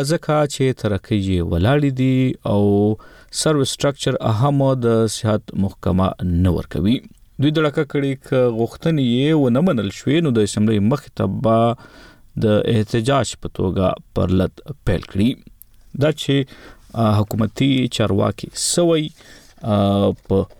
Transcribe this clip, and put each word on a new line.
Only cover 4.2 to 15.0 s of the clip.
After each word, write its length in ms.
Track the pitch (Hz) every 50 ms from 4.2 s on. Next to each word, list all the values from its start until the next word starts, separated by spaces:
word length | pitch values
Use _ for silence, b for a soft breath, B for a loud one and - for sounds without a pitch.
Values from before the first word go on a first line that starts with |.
| - 120 110 104
هم 180 | 127 143 143 139 135 135 131 131 117
د 220 | 117 117 113 113 107 -
صحت 280 | - - 110 107 104 - - - 104 95
محکمه 440 | 98 - - - 98 90 92 92 92 - - - 90 87
نه 200 | 85 92 92 82 80
ورکوي. 360 | - - - 73 80 101 - - - - - - - - - -
دوی 120 | 131 151 156 165
دړکه 260 | 156 147 - 160 156 - -
کړي، 180 | 147 139 139 135 135 - -
که 120 | 139 131 127 123 117 110
غوښتنې 440 | 117 113 - - - 165 165 151 135 120 117
یې 180 | 123 135 151 160 156
ونه 200 | 139 123 117 127 165 196
منل 200 | 165 117 101 98 - -
شوې، 200 | - 123 135 165 175 151
نو 40 | 120 110
د 100 | 107 98
اسمبلۍ 320 | - - 107 110 110 104 98 107
مخې 180 | 135 151 - - -
ته 100 | - 107 98 98 110 - 113
به 100 | 113 113 113 117 117 - B B B B B B B B B B - - 113
د 40 | 110 104 104 - - 117
احتجاج 520 | 110 107 - - 120 110 123 139 139 113 - - -
په 80 | - 80 - -
توګه 280 | 95 95 85 95 92 92 - - - _ - -
پرلت 440 | 95 90 92 92 92 85 - - - - - - -
پیل 180 | - 95 82